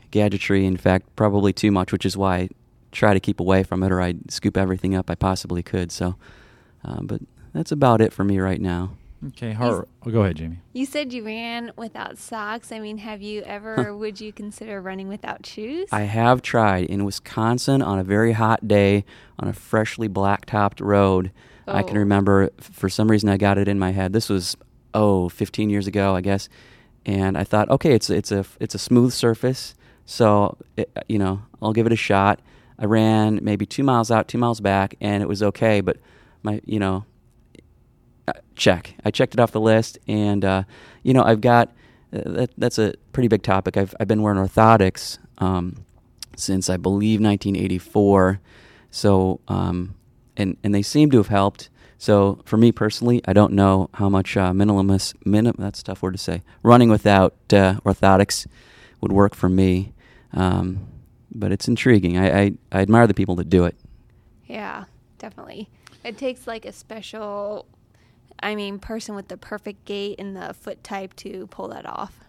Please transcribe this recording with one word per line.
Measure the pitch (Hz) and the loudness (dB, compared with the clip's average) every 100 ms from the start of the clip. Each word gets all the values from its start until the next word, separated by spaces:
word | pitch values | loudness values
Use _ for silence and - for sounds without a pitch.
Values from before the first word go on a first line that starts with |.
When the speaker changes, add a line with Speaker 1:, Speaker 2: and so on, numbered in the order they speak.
| _ | _
Speaker 1:
gadgetry, | 104 104 98 - 98 95 | 0 0 -2 -2 0 0
in | 92 | 0
fact, | - 92 - - | 2 0 0 -2
probably | 107 101 101 | 0 2 0
too | 95 107 | 0 0
much, | 98 92 | 0 0
which | 98 98 | -4 -4
is | 95 | -2
why | 95 90 | -2 -2
I | 92 - _ _ _ | -4 -10 _ _ _
try | - 107 | -2 2
to | 98 | 2
keep | - 101 | 0 -4
away | 87 95 | 2 2
from | 95 92 | 2 -2
it, | 95 | 0
or | 92 | 0
I | 90 85 - | -2 -4 -10
scoop | - 98 95 | -6 -4 -2
everything | 95 92 95 | -2 -2 -2
up | 95 92 | -2 -4
I | 87 | -2
possibly | 98 92 - 87 | -2 -2 -4 -8
could. | 87 95 87 | -6 -6 -6
So, | - 92 90 - - - _ _ _ | -4 -6 -6 -14 -20 -20 _ _ _
um, | - - 104 | -12 -10 -8
but | 110 - _ - | -10 -12 _ -14
that's | - 170 | -10 -6
about | 151 135 113 | 0 4 4
it | 107 | 2
for | - | 0
me | 98 98 | -2 0
right | 95 92 | -2 -2
now. | 92 87 90 - - - 139 | -4 -4 -6 -12 -20 -18 -16
Speaker 2:
Okay, | - 117 | -12 -10
Speaker 3:
You | 107 | -4
Speaker 2:
heart, | 123 98 | -2 -4
Speaker 3:
s- | - _ 123 | -6 _ -4
Speaker 2:
oh, | |
go | 113 | 0
ahead, | 98 82 | 0 -2
Jamie. | 82 85 _ | -10 -14 _
Speaker 3:
You | 247 269 | -10 -8
said | 294 285 | -6 -8
you | 247 | -10
ran | 214 220 233 233 233 - | -10 -10 -10 -10 -12 -14
without | 226 220 - - | -16 -12 -14 -14
socks. | - 226 208 226 - | -16 -12 -10 -12 -12
I | 226 | -14
mean, | 214 214 | -14 -14
have | 220 214 | -14 -14
you | 208 208 | -12 -12
ever, | - 202 220 220 214 | -12 -14 -8 -6 -6
Speaker 1:
Huh. | 208 | -8
Speaker 3:
would | 214 208 | -12 -12
you | 214 | -16
consider | 208 208 - 220 202 | -16 -16 -16 -14 -12
running | 185 190 190 | -12 -12 -12
without | 208 - - - | -12 -12 -14 -16
shoes? | - 220 311 392 | -14 -12 -10 -8
Speaker 1:
I | 104 | -6
have | 104 110 117 127 | -4 0 2 2
tried | - 123 107 92 90 | 0 0 2 0 -2
in | 98 101 | -4 -6
Wisconsin | 95 - - 110 123 - 135 | -8 -10 -4 -2 -2 0 0
on | 95 95 | 0 -2
a | |
very | 92 101 113 | 0 0 2
hot | 113 110 113 107 | 2 0 0 2
day | 104 98 101 101 - - - | 4 4 2 0 -12 -20 -10
on | 98 | -8
a | |
freshly | 101 - 113 107 - 113 | -8 -4 -2 -2 -4 -6
blacktopped | 95 98 101 - 107 101 - | -2 -2 -2 -4 -2 -2 -2
road. | 101 101 98 92 92 - _ _ - | 0 4 4 2 -2 -8 _ _ -6
I | 98 | -4
can | 95 104 | -2 0
Speaker 3:
Oh. | |
Speaker 1:
remember, | 101 101 98 98 98 - | 2 2 4 4 2 -2
f-, | - | -20
for | - 95 | -6 -6
some | - 107 | 0 2
reason, | 107 104 | 2 2
I | 98 | 2
got | 101 98 | 2 2
it | 101 | 0
in | 101 | -2
my | 92 | -2
head. | 95 92 | -2 -2
This | 104 - | -2 -2
was, | 98 87 - _ _ _ 107 | -4 -4 -10 _ _ _ 0
oh, | 104 95 90 | 2 2 0
fifteen | - 104 - 107 | -4 -8 -4 -2
years | 101 98 | -2 -2
ago, | 101 98 92 | 0 0 0
I | |
guess. | 95 98 - _ - _ _ _ - | -2 -4 -6 _ -20 _ _ _ -6
And | 98 95 90 | -2 -2 -2
I | |
thought, | 98 107 104 | -2 0 2
"Okay, | 139 170 | 2 2
it's, | 117 - | 2 2
it's | 90 - | -4 -2
a, | 101 95 - | -4 -6 -10
it's | 110 104 | -10 -8
a | |
smooth | - 123 123 | 0 2 2
surface, | 123 120 113 127 131 - - _ _ - | 2 0 0 -2 -6 -10 -20 _ _ -12
so, | - 110 104 101 - - - | 0 2 4 2 -4 -14 -8
it, | - - - | -8 -8 -6
you | 107 | -4
know, | 95 95 107 - | -2 -4 -10 -8
I'll | 107 | -4
give | 110 113 | 0 2
it | |
a | 113 | 0
shot." | - 98 98 - _ _ _ - | 0 2 2 0 _ _ _ -6
I | 107 | 0
ran | 110 110 110 107 107 | 2 4 2 2 0
maybe | 104 104 104 | -2 -4 -4
two | - | -2
miles | 139 123 113 | 0 0 2
out, | 113 - | 0 0
two | 120 | -2
miles | 120 110 | -2 0
back, | 101 98 98 - | 0 0 0 -4
and | 104 101 | -4 -2
it | 101 | -2
was | 98 | -2
okay. | 104 - 113 104 | -2 0 0 0
But | 90 - _ _ _ _ | 0 -4 _ _ _ _
my, | 107 107 - | -8 -8 -4
you | 107 | -2
know, | 98 95 107 _ _ _ _ _ _ _ _ _ _ _ - | -2 -4 -8 _ _ _ _ _ _ _ _ _ _ _ -12
uh, | - _ - | -12 _ -2
check. | - 90 - - 107 | 0 0 -2 -8 -4
I | |
checked | - 131 | -2 0
it | 113 | 2
off | 117 | 0
the | 110 | 2
list, | 110 110 113 - - | 2 2 2 -8 -6
and, | 107 104 101 98 | -2 0 0 0
uh, | 95 95 - - - | 0 -2 -12 -20 -8
you | - | 2
know, | 131 | 4
I've | 117 113 | 4 4
got, | 120 120 117 _ _ _ - | 4 4 2 _ _ _ -14
uh, | - - | -10 -8
that, | 82 123 - | -4 -4 -2
that's | 123 - | -4 0
a | 107 - _ | -2 -2 _
pretty | - 123 | -2 2
big | 104 | 2
topic. | - 95 92 95 | 2 0 0 -2
I've, | 98 - | -4 -4
I've | 98 | -2
been | 107 | 0
wearing | 107 101 | 2 2
orthotics, | 95 - 110 113 95 - - - _ - | 0 4 6 8 6 0 -10 -16 _ -6
um, | 95 92 87 - 90 _ _ - - - | -2 -2 -4 -12 -20 _ _ -20 -20 -12
since, | - 98 92 | -6 -4 -2
I | 92 | -2
believe, | 90 98 104 107 | 0 0 0 2
nineteen | 107 101 101 98 | 2 0 -2 -4
eighty-four. | 98 92 - 104 101 98 92 98 _ - - _ _ | -2 -4 -2 2 6 6 4 2 _ -20 -20 _ _
So, | - 104 98 95 - - | -2 2 4 2 -2 -4
um, | 95 92 90 90 - _ _ _ - | -4 -2 -4 -8 -12 _ _ _ -6
and, | 98 - | -4 -4
and | 107 | -2
they | 101 | -2
seem | 104 143 151 | 0 2 4
to | 127 | 4
have | 101 | 4
helped. | 104 98 - - _ _ - | 2 0 -2 -16 _ _ -8
So | - 104 98 - - | 2 4 4 0 -2
for | 110 | 4
me | 117 | 4
personally, | 110 107 - 120 120 - | 4 -2 -2 0 0 4
I | |
don't | 95 104 | 4 6
know | 98 98 95 92 | 4 4 4 0
how | - 98 | -2 0
much, | 95 95 - | 0 0 -2
uh, | 92 | 0
minimalist, | 95 101 98 98 95 - - | 2 2 2 2 0 -2 -8
minim-, | - 107 117 - | -2 0 2 -2
that's | 98 - | -6 -10
a | |
tough | - 95 | -12 -6
word | 95 | -6
to | 92 | -6
say, | - 85 - _ | -6 -8 -8 _
running | 110 120 117 | 6 8 8
without, | 107 104 98 92 - - | 6 6 6 4 2 2
uh, | 101 95 101 - | 6 6 2 -2
orthotics | 95 98 95 101 - - _ _ - - - | 2 4 4 2 -2 -10 _ _ -20 -20 -8
would | 101 | -2
work | 98 101 - | 2 2 2
for | 92 | 0
me. | 92 95 92 95 - _ _ _ | 2 2 0 -4 -12 _ _ _
Um, | 87 92 92 90 95 - - - _ - | -2 0 0 -2 -6 -12 -18 -20 _ -18
but | 113 101 | -8 -4
it's | 98 - | -4 -2
intriguing. | 120 131 110 90 90 | 0 6 6 4 2
I, | 95 95 | 2 4
I, | 101 - - | 2 0 -6
I | 92 | -2
admire | 95 113 117 | 4 6 6
the | |
people | 98 92 90 | 4 -2 -2
that | 80 | 2
do | 90 87 | 4 2
it. | - - - _ _ _ _ - | -2 -18 -20 _ _ _ _ -18
Speaker 3:
Yeah, | 208 208 - 180 _ _ _ | -14 -12 -14 -18 _ _ _
definitely. | 226 - - - 214 _ - _ | -20 -20 -20 -18 -18 _ -20 _
It | 233 220 | -18 -8
takes, | 269 247 - | -8 -8 -12
like, | 226 214 | -14 -14
a | |
special, | 202 - 220 196 220 208 202 208 214 - _ _ _ _ _ _ - | -20 -18 -18 -16 -14 -12 -10 -10 -10 -14 _ _ _ _ _ _ -10
I | 208 208 | -8 -6
mean, | 202 196 | -8 -10
person | - 226 - | -10 -12 -10
with | 202 196 | -14 -14
the | 185 | -18
perfect | - 214 - 202 - | -14 -14 -14 -16 -12
gait | 202 202 - | -10 -8 -10
and | 196 190 | -14 -12
the | 175 | -14
foot | - - - | -14 -16 -16
type | - 196 190 - | -12 -12 -12 -16
to | 196 185 185 | -16 -14 -16
pull | - 185 | -14 -14
that | - - | -14 -14
off, | - - - | -12 -12 -16